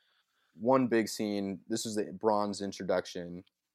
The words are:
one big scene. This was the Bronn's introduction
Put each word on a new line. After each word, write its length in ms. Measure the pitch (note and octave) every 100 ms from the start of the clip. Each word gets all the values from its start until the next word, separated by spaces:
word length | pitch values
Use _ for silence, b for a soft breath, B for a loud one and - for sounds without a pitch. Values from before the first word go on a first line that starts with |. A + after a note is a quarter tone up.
| _ _ _ _ _ D#2+
one 280 | A2+ C3 B2
big 220 | A#2 G2+
scene. 520 | - G#2+ G2+ G2 F#2+ -
This 160 | A2+
was 120 | A2+ G#2
the 80 |
Bronn's 580 | D#2 F#2 A2 G#2 G#2 G2
introduction 840 | G2 - F#2 F#2 - F#2 F2 F2 - _ _